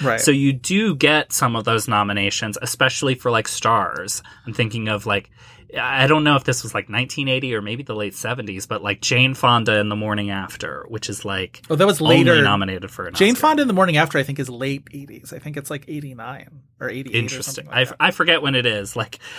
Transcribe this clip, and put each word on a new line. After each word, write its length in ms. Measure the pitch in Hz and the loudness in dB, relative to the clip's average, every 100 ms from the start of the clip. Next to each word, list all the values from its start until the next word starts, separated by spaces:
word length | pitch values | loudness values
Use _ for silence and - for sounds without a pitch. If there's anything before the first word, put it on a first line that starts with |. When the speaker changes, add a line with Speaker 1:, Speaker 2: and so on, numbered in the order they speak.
Speaker 1:
Right. 180 | 135 113 | 0 2
Speaker 2:
So 80 | 131 | 4
you 220 | 139 139 | 4 4
do 420 | 131 - 196 220 143 | 0 0 2 2 2
get 380 | 147 151 - | 4 4 0
some 220 | - 131 117 | 0 0 0
of 80 | |
those 240 | 110 113 107 | 0 0 2
nominations, 680 | 104 101 101 98 - 113 101 | 0 2 0 -2 -2 -6 -6
especially 540 | 120 - 131 - 143 127 | -6 0 0 2 -2 0
for, 160 | 127 | 0
like, 160 | 113 107 | 0 0
stars. 760 | - 110 113 92 64 95 - - - - | -2 2 2 0 -4 -8 -8 -10 -18 -10
I'm 80 | |
thinking 360 | 110 113 113 110 | -4 -4 -4 -4
of, 160 | 104 110 | -4 -2
like, 240 | 101 - _ - - - 143 | -4 -4 _ -20 -20 -14 -6
I 300 | 127 135 135 | -2 2 4
don't 160 | 156 | 4
know 140 | 151 143 | 4 2
if 80 | - | 2
this 180 | 120 | -4
was, 100 | 113 | -4
like, 140 | 104 98 | -6 -4
nineteen 380 | 107 127 - 135 | -4 -4 -4 -2
eighty 260 | 131 131 | -2 -2
or 80 | 113 | -4
maybe 220 | 104 117 | -6 -8
the 100 | 135 107 | -8 -6
late 200 | 104 - | -6 -6
seventies, 500 | 110 127 107 95 - | -8 -6 -8 -10 -8
but, 140 | 110 | -6
like, 200 | 101 98 | -4 -4
Jane 320 | - 123 131 | 0 2 2
Fonda 460 | 131 127 120 113 107 | 4 4 4 4 2
in 100 | 107 | 2
The 80 | 104 | -2
Morning 320 | 107 104 101 | -2 -2 -2
After, 560 | 98 92 - - 71 - | -6 -8 -10 -10 -10 -10
which 220 | 113 - | -10 -8
is, 160 | 101 101 | -8 -6
like, 360 | 95 92 - - | -6 -6 -10 -2
Speaker 1:
Oh, 60 | 151 | 2
that 100 | 196 | 4
was 140 | 156 | 4
Speaker 2:
only 220 | 156 165 | 6 6
Speaker 1:
later. 180 | 135 160 | 8 6
Speaker 2:
nominated 480 | 135 101 95 95 95 | 4 2 0 -6 -10
for 160 | - 90 | -10 -6
an 80 | - | 2
Speaker 1:
Jane 160 | 196 | 4
Speaker 2:
Oscar. 100 | 247 | 4
Speaker 1:
Fonda 200 | 311 302 | 4 4
in 40 | 277 | 2
The 60 | |
Morning 240 | 185 185 151 | 4 4 4
After, 200 | 160 151 | 2 0
I 60 | |
think, 160 | 135 139 | -2 -4
is 100 | 127 | -6
late 340 | 120 135 139 139 | -6 -6 -6 -8
eighties. 400 | 147 143 - - | -18 -16 -18 -18
I 60 | 135 | -16
think 180 | 151 151 | -12 -10
it's, 120 | 143 | -10
like, 140 | 147 - | -10 -10
eighty-nine 720 | 151 147 123 113 135 - 143 _ - | -12 -10 -12 -14 -14 -16 -20 _ -10
or 100 | 123 | -8
eighty-eight 260 | 120 135 113 | -8 -2 -2
or 20 | |
Speaker 2:
Interesting. 460 | 117 131 - - - | -2 -6 -8 -10 -4
Speaker 1:
something 60 | |
like 40 | 117 | -2
Speaker 2:
I, 80 | 131 | 0
Speaker 1:
that. 60 | - | 2
Speaker 2:
I 120 | 165 | 0
forget 300 | 180 170 165 | 2 2 2
when 140 | 143 135 | 2 0
it 100 | 120 | 0
is. 300 | 104 98 - | -2 -4 -6
Like, 240 | 113 - - | -8 -10 -18